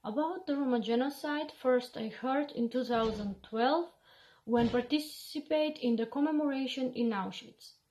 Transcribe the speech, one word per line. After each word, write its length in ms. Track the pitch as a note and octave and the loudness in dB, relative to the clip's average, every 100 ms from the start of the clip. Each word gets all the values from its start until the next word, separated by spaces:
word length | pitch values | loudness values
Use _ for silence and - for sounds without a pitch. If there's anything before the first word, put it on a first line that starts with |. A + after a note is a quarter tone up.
About 420 | - A3 D#4 F#4 E4 | -4 -2 -2 -2 -2
the 120 | C#4+ | 0
Roma 240 | C4 A#3+ | 2 0
genocide, 720 | G#3 A#3 C4+ C#4+ D4+ D4 D4+ - | 2 2 0 -2 -4 -4 -4 -2
first 340 | C4 B3 B3 - | 2 2 2 -6
I 140 | A3 | -8
heard 420 | - B3+ C4+ D4 | -4 -2 0 0
in 160 | - A#3 | -2 -2
two 160 | B3 | 0
thousand 540 | A#3+ A#3 A3 G#3 G3+ G3 | 0 2 2 0 -4 -6
twelve 420 | - A3 B3 D#4+ E4+ _ _ - - _ | -6 2 4 4 0 _ _ -20 -20 _
when 240 | - A#3 A#3 | 0 2 4
participate 1080 | B3 A#3+ D4+ D4 - - D#4 - D#4 D4+ D4+ | 2 2 -2 -2 -12 -10 -10 0 2 2 0
in 180 | B3 A3+ | 0 0
the 100 | A3 | 0
commemoration 880 | C#4+ D4+ D4+ D4 C4+ C4 C4+ B3+ B3 | 0 2 2 2 0 -2 -2 -2 0
in 160 | A#3 | 0
Auschwitz. 640 | G3+ F#3+ - - - - - _ | 0 -2 -8 -16 -20 -20 -20 _